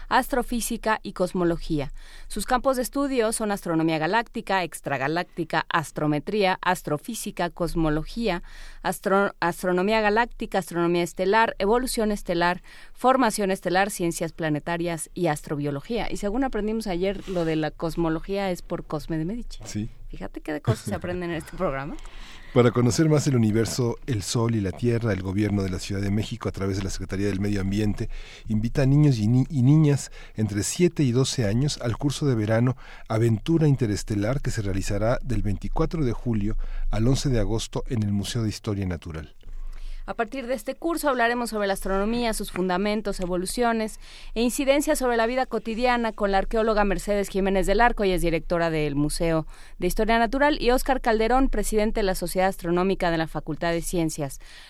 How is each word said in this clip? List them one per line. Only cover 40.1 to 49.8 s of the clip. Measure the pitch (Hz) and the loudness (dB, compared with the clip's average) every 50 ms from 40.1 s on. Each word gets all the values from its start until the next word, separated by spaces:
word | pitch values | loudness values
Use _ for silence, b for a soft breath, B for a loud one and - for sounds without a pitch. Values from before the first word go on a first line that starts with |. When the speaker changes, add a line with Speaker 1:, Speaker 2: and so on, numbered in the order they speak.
| 196 | -4
Speaker 1:
partir | - 233 214 269 269 240 233 | -4 -6 -6 -6 -8 -6 -4
de | 269 | -4
este | 214 - 269 262 | -4 -4 -8 -8
curso | - - 330 339 320 294 294 | -4 -2 -2 -2 0 0 0
hablaremos | 254 247 233 233 240 247 240 226 | 2 4 2 2 2 0 -2 -2
sobre | 220 214 202 196 | -2 -2 0 0
la | 196 | 0
astronomía, | - - 190 190 196 202 220 233 240 240 226 214 | -2 -2 0 0 0 0 0 0 0 0 0 -2
sus | - 202 - | -2 -4 -6
fundamentos, | - 190 185 185 180 180 202 208 208 220 208 208 196 - | -2 -2 0 0 2 0 0 0 0 0 -2 -4 -4 -4
evoluciones | 190 175 185 175 180 185 - 247 240 233 226 220 220 214 - - B B B B B B B | -4 -2 -2 -2 -2 -2 -2 0 2 2 2 0 -2 -4 -6 -12 B B B B B B B
e | 226 | 0
incidencias | 240 247 - - 277 262 277 302 277 302 302 - | 0 0 0 0 2 2 4 4 4 2 0 0
sobre | 254 247 240 233 | 2 0 2 2
la | 226 226 | 2 2
vida | 254 262 254 | 0 0 -2
cotidiana | - 240 214 - 226 220 214 247 247 240 240 233 220 220 | -2 -2 -4 -4 -4 -2 0 2 2 2 2 0 -2 -2
con | - 208 196 | -2 0 2
la | 196 190 | 2 2
arqueóloga | 190 - 226 226 220 226 214 208 202 | 2 2 2 2 2 2 4 2 2
Mercedes | 196 180 170 - 202 202 202 160 - | 2 2 0 0 0 0 0 0 0
Jiménez | - 190 196 190 196 190 - 190 | 0 0 2 2 2 2 4 4
del | 196 214 | 4 6
Arco, | 233 240 240 226 208 | 6 4 4 2 2
ella | 190 180 | 2 2
es | 160 165 | 2 2
directora | 165 160 160 - - 180 170 170 165 | 2 2 0 0 0 0 2 2 2
del | 160 156 151 147 139 | 2 0 0 0 2
Museo | 143 147 151 - - 175 165 160 160 - b b b b b b | 0 0 0 0 0 0 2 2 2 0 b b b b b b
de | b | b